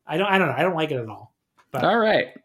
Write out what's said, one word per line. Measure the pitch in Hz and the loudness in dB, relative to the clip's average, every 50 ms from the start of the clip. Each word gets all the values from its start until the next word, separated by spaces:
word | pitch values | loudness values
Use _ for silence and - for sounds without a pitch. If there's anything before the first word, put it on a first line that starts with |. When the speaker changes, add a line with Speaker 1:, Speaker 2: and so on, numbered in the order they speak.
| _ | _
Speaker 1:
I | - 151 | -6 -4
don't, | 175 196 | -2 0
I | 202 190 190 | 2 2 2
don't | 180 | 2
know. | 143 117 | 2 0
I | 131 165 | 0 0
don't | 190 175 | 0 0
like | 160 160 151 | -2 -2 -2
it | 139 123 | -4 -6
at | 113 110 | -6 -8
all. | 104 101 120 - _ _ _ _ _ _ _ _ | -12 -16 -20 -20 _ _ _ _ _ _ _ _
But | - 127 147 | -6 -2 0
Speaker 2:
All | 175 214 233 | 2 2 2
right. | 220 220 190 - - - - - | 2 2 2 2 0 -2 -8 -18